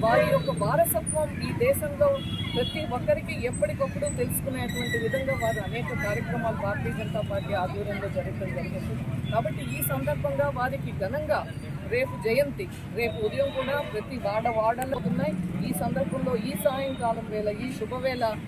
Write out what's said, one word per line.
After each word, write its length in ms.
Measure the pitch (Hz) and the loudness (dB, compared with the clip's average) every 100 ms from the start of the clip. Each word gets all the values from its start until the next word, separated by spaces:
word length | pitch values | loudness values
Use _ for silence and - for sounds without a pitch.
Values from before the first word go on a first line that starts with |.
వారి 200 | 220 240 202 | 6 6 6
యొక్క 180 | - - - | 4 2 0
వారసత్వం 640 | 202 285 330 330 311 311 294 - - | 2 4 4 4 0 0 0 -2 -4
ఈ 20 | - 480 | 2 4
దేశంలో 420 | 554 605 571 571 554 554 - 571 | 4 0 4 4 4 -2 -4 -2
ప్రతి 260 | 480 508 311 302 247 | 0 0 -2 -2 -2
ఒక్కరికి 380 | - 302 - 302 240 | 2 2 2 -4 -2
ఎప్పటికప్పుడు 600 | 247 302 - 269 277 285 - | 0 -2 0 -2 -2 -2 -2
తెలుసుకునేటువంటి 800 | 247 - 269 262 247 247 240 233 | -2 -2 -2 -4 -2 -2 0 0
విధంగా 300 | 220 269 269 262 | 0 0 0 0
వారు 180 | 226 220 196 | 0 0 -2
అనేక 200 | 226 233 254 | -2 -2 -2
కార్యక్రమాలు 560 | 208 202 - 240 226 220 | 0 -2 0 0 0 0
భారతీయ 280 | 202 208 233 226 | -2 0 -2 -2
జనతా 220 | 214 220 202 | -2 -2 0
పార్టీ 220 | 196 - 202 | -2 0 0
ఆధ్వర్యంలో 460 | 180 202 202 202 202 185 | 0 -2 -4 -2 -2 -2
జరగడం 340 | 180 - - - | -2 -4 -4 -2
జరిగింది. 380 | 175 - - - - - - | -4 -4 -2 -2 -2 -2 0
కాబట్టి 320 | 220 - - 247 233 | 0 0 -2 -4 -2
ఈ 20 | - | 0
సందర్భంగా 540 | 269 269 294 - - 285 254 | 0 0 0 0 0 0 0
వారికి 320 | 254 269 - - | -2 -2 -4 -4
ఘనంగా 360 | 190 277 302 254 160 - - - - | -2 -2 0 0 0 -8 -8 -8 -2
రేపు 200 | 240 262 - | 0 0 -2
జయంతి, 420 | 220 240 285 - 185 - - 190 | 2 4 2 0 -6 -8 -6 -2
రేపు 180 | 233 233 208 | -2 0 -2
ఉదయం 220 | 262 277 269 | 2 0 0
కూడా 220 | 254 285 262 | 0 0 -2
ప్రతి 260 | 214 - 254 202 | -4 -4 -4 0
వాడ 180 | 214 240 226 | 2 2 4
వాడలో 400 | 220 233 262 269 - | 4 2 0 0 0
ఉన్నాయి. 260 | - - - - - - | 2 2 0 -2 -2 0
ఈ 40 | - | 0
సందర్భంలో 520 | - 175 180 175 175 - 226 | 0 2 0 0 0 0 0
ఈ 20 | 285 294 | 2 2
సాయంకాలం 600 | 269 269 262 240 226 226 | 2 -2 0 0 0 -2
వేళ, 160 | 214 208 208 | -2 0 -2
ఈ 40 | 254 - | -4 -4
శుభవేళ 460 | 214 247 262 247 226 214 | -4 0 0 2 0 0